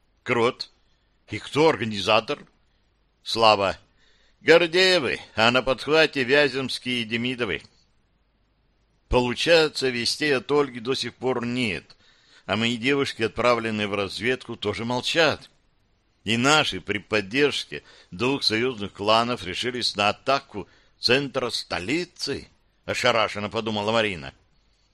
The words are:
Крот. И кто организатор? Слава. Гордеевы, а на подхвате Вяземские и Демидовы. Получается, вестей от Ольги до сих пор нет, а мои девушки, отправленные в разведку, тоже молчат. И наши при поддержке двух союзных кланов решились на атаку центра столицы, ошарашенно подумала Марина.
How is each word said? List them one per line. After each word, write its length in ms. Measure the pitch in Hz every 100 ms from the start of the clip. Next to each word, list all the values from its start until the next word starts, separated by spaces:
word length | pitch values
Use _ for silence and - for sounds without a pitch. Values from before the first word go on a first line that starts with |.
| _ _
Крот. 480 | - 123 117 - - _ _ _ _ _ _
И 120 | 107
кто 280 | - 135 160
организатор? 800 | 113 110 101 92 110 110 147 - _ _ _ _ _ _ _
Слава. 520 | - 110 113 104 95 80 _ _ _ _ _ _
Гордеевы, 760 | - 165 175 170 185 180 117 71 -
а 160 | - 113
на 100 | 127
подхвате 600 | 120 127 - 156 156 143
Вяземские 800 | 120 143 147 127 131 - 127 123
и 20 |
Демидовы. 580 | 113 117 123 123 117 - - _ _ _ _ _ _ _ _ _ _ _ _ _ _
Получается, 800 | 127 123 117 156 165 156 - 131
вестей 480 | 120 117 - 151 131
от 160 | -
Ольги 260 | 143 143 120
до 160 | 113
сих 200 | 131 123
пор 300 | - 123 120
нет, 520 | 120 123 117 80 - _ _ _ _ _ -
а 100 | 101
мои 200 | 117 120
девушки, 480 | 123 143 135 -
отправленные 640 | 110 - 117 120 113 107 104
в 60 |
разведку, 640 | 101 98 - 110 127 - 113
тоже 280 | 104 92
молчат. 680 | 117 123 - 165 156 101 - _ _ _ _ _ _ _
И 140 | 95 117
наши 440 | 131 151 139 92
при 180 | - 101
поддержке 840 | - 107 98 123 143 - - 73 - - _
двух 320 | 87 123 139
союзных 480 | - 110 123 113 98
кланов 520 | - 101 110 120 120
решились 520 | 90 87 120 123 107 95
на 140 | 104
атаку 580 | 101 - 139 - 101 87 _ _ _
центра 520 | - 127 139 131 120
столицы, 1000 | - - 87 92 160 175 - - 90 - _ _ _
ошарашенно 680 | - 104 123 117 101 104 104
подумала 420 | 113 110 107 104
Марина. 400 | 113 107 87 67 - _ _ _ _ _